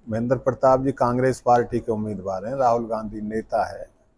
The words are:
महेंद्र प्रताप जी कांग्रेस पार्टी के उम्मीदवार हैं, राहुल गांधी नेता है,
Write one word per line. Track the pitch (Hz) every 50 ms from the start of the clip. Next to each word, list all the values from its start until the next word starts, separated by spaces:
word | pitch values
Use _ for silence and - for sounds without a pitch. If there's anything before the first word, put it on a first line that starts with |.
| _ 120
महेंद्र | 110 113 117 123 131 123
प्रताप | - 135 123 - - 131 131 131
जी | 131 139
कांग्रेस | 127 - 127 120 123 127 131 131 120 -
पार्टी | - 120 120 120 117 - 123 117
के | 110 -
उम्मीदवार | 110 107 107 107 104 92 90 95 95 95 98
हैं, | 113 135
राहुल | 139 127 120 117 120 117
गांधी | 107 113 110 110 104 110 107
नेता | 107 107 110 110 107 - 120 110 -
है, | - - - - - _ _ _ _ _